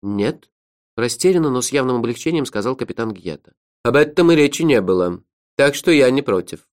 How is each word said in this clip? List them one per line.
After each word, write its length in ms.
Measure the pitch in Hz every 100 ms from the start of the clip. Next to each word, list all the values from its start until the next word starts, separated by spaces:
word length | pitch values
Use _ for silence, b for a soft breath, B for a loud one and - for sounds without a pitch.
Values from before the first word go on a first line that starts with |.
"Нет", 480 | 101 101 104 160 _ _ _ _ _ -
растерянно, 540 | 120 - 180 180 151
но 120 | 127
с 100 | 120
явным 240 | 139 127 123
облегчением 480 | 117 120 - 165
сказал 320 | 135 107 104 131
капитан 360 | 117 - 113
Гьята. 420 | 101 90 76 _ _ _ _
"Об 140 | 120 131
этом 340 | 151 151 170
и 60 | 165
речи 260 | 147 -
не 180 | 165 123
было, 400 | 92 92 90 87 _ _ _ -
так 180 | 143
что 160 | 143 -
я 200 | 156 131
не 100 | 135
против". 480 | 139 95 85 82 _